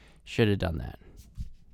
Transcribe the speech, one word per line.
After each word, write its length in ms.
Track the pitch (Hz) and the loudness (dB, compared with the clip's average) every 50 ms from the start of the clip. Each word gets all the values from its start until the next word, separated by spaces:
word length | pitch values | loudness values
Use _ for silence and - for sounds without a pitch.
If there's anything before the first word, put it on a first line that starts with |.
| - - - - - | -20 -20 -20 -20 -18
Should 240 | - - - 117 107 | -8 2 4 4 4
have 100 | 101 95 | 4 2
done 200 | - 87 82 80 | 0 -2 -2 -2
that. 200 | 78 - - - - - - - - - - - - - - - - - | -6 -8 -10 -14 -20 -20 -20 -20 -20 -18 -10 -10 -10 -10 -10 -16 -18 -20